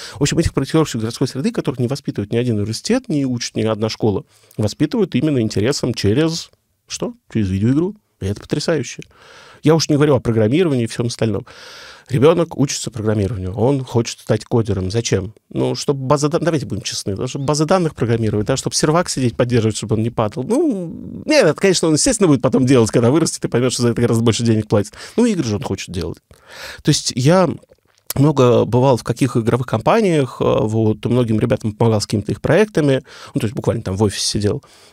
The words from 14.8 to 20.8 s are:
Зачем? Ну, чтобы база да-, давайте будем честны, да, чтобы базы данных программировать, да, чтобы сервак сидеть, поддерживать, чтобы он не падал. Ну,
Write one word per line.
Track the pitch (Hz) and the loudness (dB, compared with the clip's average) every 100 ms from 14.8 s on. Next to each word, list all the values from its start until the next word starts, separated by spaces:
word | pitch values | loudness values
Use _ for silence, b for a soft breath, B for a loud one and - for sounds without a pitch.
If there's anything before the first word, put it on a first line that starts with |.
| 92 | -2
Зачем? | 113 - 98 98 - _ | -4 -2 -2 -2 -12 _
Ну, | 135 127 | -4 -4
чтобы | 127 - 139 131 | -4 -4 -4 0
база | 147 147 | 0 2
да-, | 165 | 0
давайте | 165 160 101 | 0 -2 -4
будем | 101 | -8
честны, | - - - 98 | -8 -8 -6 -6
да, | 131 | -6
чтобы | 143 139 | -4 -2
базы | 147 156 | 0 2
данных | 190 160 - | 2 0 -2
программировать, | 117 117 110 104 104 | -2 0 0 -2 -2
да, | 135 | -2
чтобы | - - | -2 -2
сервак | 156 160 175 | 0 2 0
сидеть, | - 123 - | -2 -2 0
поддерживать, | 123 120 110 - | 0 2 0 -2
чтобы | 107 110 | -2 -2
он | |
не | 117 | -2
падал. | 120 107 120 | -2 -4 -4
Ну, | 131 247 330 196 | -2 0 0 -2